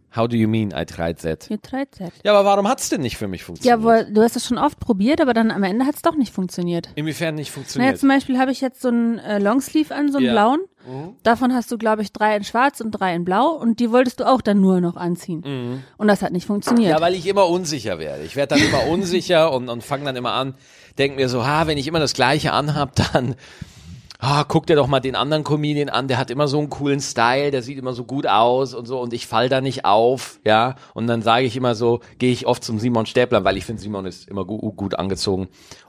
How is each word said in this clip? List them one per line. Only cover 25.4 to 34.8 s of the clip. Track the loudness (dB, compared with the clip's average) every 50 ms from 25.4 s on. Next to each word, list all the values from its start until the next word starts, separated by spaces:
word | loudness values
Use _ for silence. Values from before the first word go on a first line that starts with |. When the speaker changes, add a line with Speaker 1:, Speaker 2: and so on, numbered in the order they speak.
| 0
Speaker 1:
Comedian | 0 -2 0 0 0 0 -2 -2 -2
an, | -2 -4 -2
der | 0 -2
hat | -2 -2 -2
immer | -2 -2 0
so | 0 0
einen | -2 -2 -4
coolen | -6 -4 -2 -2 -2 -2
Style, | -2 -4 0 2 2 4 4 2 0 0
der | -2 -4
sieht | -4 -6 -10
immer | -8 -8 -8 -8
so | -8 -8
gut | -6 -6 -4 0
aus | 2 4 4 4 4 4 2 0 -2 -6
und | -12 -10
so | -8 -6 -6
und | -6 -6 -6
ich | -8 -8
fall | -2 0 0 2 2
da | 2 0
nicht | 0 -2 -4 -2 0
auf, | 2 4 4 4 4 2 0 -4 -12 -16 -4 _
ja, | 2 4 4 4 0 -2 -8 -16 -14 _
und | -6 -2
dann | -2 -2 0
sage | 2 2 2 4 2
ich | 0 -2
immer | -2 0 0 0
so, | 2 2 2 2 0 -4 -12 -6 _
gehe | 0 0
ich | 0 0 0
oft | -2 -2 -2 -2
zum | -6 -4 -2
Simon | 0 0 0 0 0
Stäbler, | 0 2 0 2 4 2 2 2
weil | 2 0
ich | 0 -4
finde, | -8 -10 -10
Simon | -10 -8 -8 -8 -8
ist | -10 -12 -14 -16 -10
immer | -8 -8 -6
gu-, | -6 -6 -6 -6 -6 -6
gut | -4